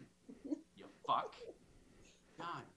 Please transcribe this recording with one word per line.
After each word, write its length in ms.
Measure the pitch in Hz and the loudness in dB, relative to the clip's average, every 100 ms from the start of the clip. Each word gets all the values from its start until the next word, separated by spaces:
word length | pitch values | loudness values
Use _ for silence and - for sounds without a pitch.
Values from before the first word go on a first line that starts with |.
| - - - - 269 | -16 -16 -14 -8 -2
<laughs> 100 | 302 - - | -2 -2 -14
You 80 | - - - | -14 -2 6
fuck. 300 | - - - 466 - - - - - - - - - | 6 6 -2 -10 -10 -16 -20 -20 -20 -20 -20 -14 -6
God 240 | 170 147 113 | -2 -2 -4